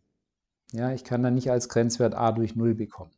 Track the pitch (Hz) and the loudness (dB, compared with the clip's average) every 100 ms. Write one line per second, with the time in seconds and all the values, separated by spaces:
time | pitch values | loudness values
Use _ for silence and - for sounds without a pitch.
0 | _ _ _ _ _ _ _ 113 123 131 | _ _ _ _ _ _ _ -6 -4 -4
1 | - 123 123 127 127 123 123 - 120 - | -4 0 2 2 2 0 0 0 0 2
2 | 117 - 117 110 113 113 113 110 104 - | 0 2 0 2 -2 0 0 0 -4 -10
3 | 82 | -20